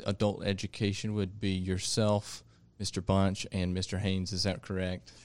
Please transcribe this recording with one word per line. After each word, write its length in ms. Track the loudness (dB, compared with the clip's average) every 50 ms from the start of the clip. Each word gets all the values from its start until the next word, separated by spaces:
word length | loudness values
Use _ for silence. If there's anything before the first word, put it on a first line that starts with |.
| 0
adult 380 | -2 0 2 2 2 2 0 0
education 680 | -2 -2 -2 -2 -6 -4 0 0 0 0 0 -2 -2 -2
would 240 | 0 -2 -2 -4 -2
be 120 | -2 0
yourself, 920 | 0 0 0 0 0 0 0 0 2 4 4 6 4 4 2 -2 -10 -14 -16 -20 -20 _ _ _ _ -8
Mister 220 | -6 -4 -4 -2
Bunch, 440 | 2 4 4 6 6 4 2 -2 -4 -4
and 220 | -2 -2 0 0 0
Mister 260 | -2 -2 -2 -2 -2
Haynes. 320 | 0 0 0 0 -2 -2 -2
Is 100 | -2 0
that 180 | -2 -2 -4
correct? 500 | -4 -6 -4 -2 -2 -2 -4 -6 -10 -14 -20 -20 -20